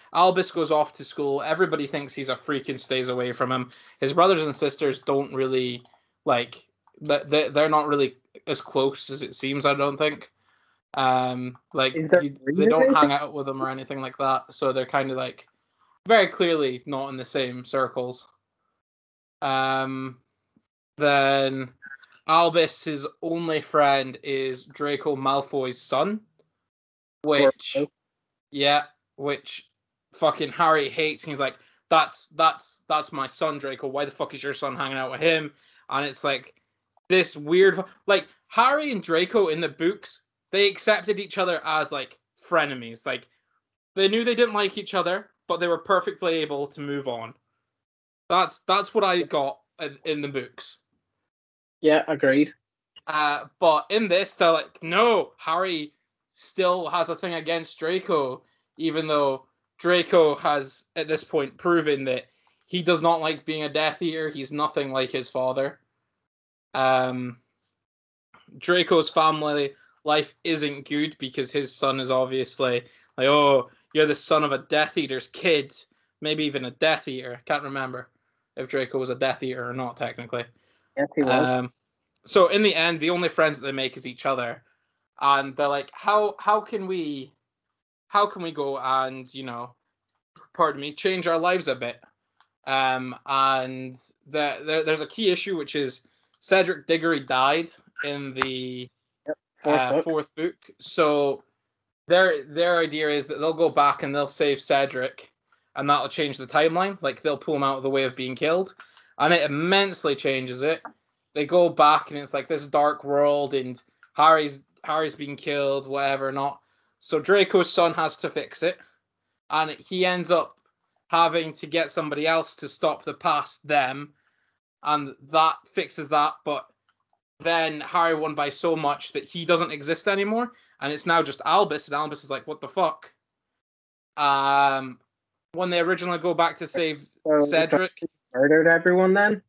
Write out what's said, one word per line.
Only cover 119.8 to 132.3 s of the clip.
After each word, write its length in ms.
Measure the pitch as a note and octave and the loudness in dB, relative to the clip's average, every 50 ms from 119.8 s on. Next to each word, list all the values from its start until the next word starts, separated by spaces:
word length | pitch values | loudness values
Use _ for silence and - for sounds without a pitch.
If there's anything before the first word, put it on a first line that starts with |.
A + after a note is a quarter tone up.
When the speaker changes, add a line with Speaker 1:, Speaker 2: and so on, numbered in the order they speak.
| - - F#3+ F3+ F3+ | -12 -6 -2 0 2
Speaker 1:
ends 260 | F3+ F3+ F3+ E3+ D3 | 2 2 0 0 2
up 220 | F3+ E3 - - - _ _ _ _ _ _ _ _ _ _ _ | 2 2 2 -2 -8 _ _ _ _ _ _ _ _ _ _ _
having 440 | - E3 E3+ E3 D#3 E3+ D#3+ D#3+ D3+ | 2 4 4 4 4 0 -2 -2 -6
to 140 | - - | -10 -10
get 240 | D3+ D3 E3 D#3+ C#3+ | -4 -2 -2 -2 -2
somebody 360 | - E3+ D#3 D3+ D3 C#3+ D3+ | -2 -4 -4 -4 -4 -2 0
else 280 | D#3+ D#3+ E3 D#3 - - | 2 2 0 0 -4 -8
to 120 | - - C3+ | -12 -12 -12
stop 340 | - - - D#3 D3 - - | -6 -2 -2 -2 -2 -2 -6
the 120 | - C#3+ | -10 -12
past 520 | - - E3+ D#3 D3 C3+ - - - - | -4 -2 0 0 0 -2 -6 -10 -16 -6
them, 460 | C#3+ D3 C#3+ C3+ B2+ C3+ C#3 D3 D3 _ _ _ _ _ _ _ _ _ _ _ _ _ _ - | 0 2 2 2 0 -2 -8 -12 -14 _ _ _ _ _ _ _ _ _ _ _ _ _ _ -4
and 320 | D3 D3+ D3 C#3+ C#3 C3 - C#3 C3+ | -2 -2 -2 -2 -6 -10 -16 -12 -2
that 260 | D#3 D#3+ D#3 D#3+ D#3 - - | 2 2 4 4 2 -2 -8
fixes 420 | _ _ - E3+ C#3 - - D#3 C3 | _ _ -6 -6 -6 -8 -12 -6 -2
that, 240 | D3+ D3+ D3 D3+ - - _ | 0 2 2 0 -2 -4 _
but 220 | D#3 D3 C3+ - - _ _ _ _ _ _ _ _ _ _ _ _ _ _ | -6 -6 -6 -6 -10 _ _ _ _ _ _ _ _ _ _ _ _ _ _
then 400 | - E3 E3+ E3 D#3+ D#3+ D#3 D3+ | -2 0 0 2 0 -2 -4 -6
Harry 340 | D3 - - F3 E3+ E3 D#3+ | -8 -4 0 2 2 2 2
won 200 | D#3 D#3 D#3 D3 | 0 -2 -4 -2
by 160 | D3 C#3+ C#3+ | -2 -4 -4
so 240 | C3+ - - E3+ E3 | -4 -2 -2 0 0
much 360 | E3 D#3 C#3+ C#3+ - - - - | 0 0 0 -2 -2 -6 -8 -8
that 120 | C#3+ - | -8 -8
he 200 | - - F3 E3+ | -8 -10 -8 0
doesn't 240 | E3 F3 D#3+ E3+ - | 2 2 2 2 -2
exist 360 | D3+ D3+ C#3 D3 E3 D#3+ - | -4 -6 -4 -4 -4 -2 0
anymore, 460 | G#3 G3 G3 G3 G3+ A3 A#3 B3 A#3 - _ _ _ _ _ | 0 0 0 0 0 0 -2 -2 -4 -8 _ _ _ _ _
and 120 | C#3 C#3 D3+ | -6 -6 -6
it's 140 | D3+ - | -4 0
now 160 | F3 E3 E3+ D#3 | 2 2 2 2
just 180 | C#3+ - - - | 0 -4 -6 -2
Albus, 400 | - D#3+ F#3+ G#3 E3 D3 D3 - - | 2 4 4 4 2 0 -6 -6 -6
and 60 | C#3+ | -6
Albus 300 | C#3+ D#3 D3+ D3 C#3 - | -6 -4 -6 -8 -10 -10
is 60 | C3+ | -10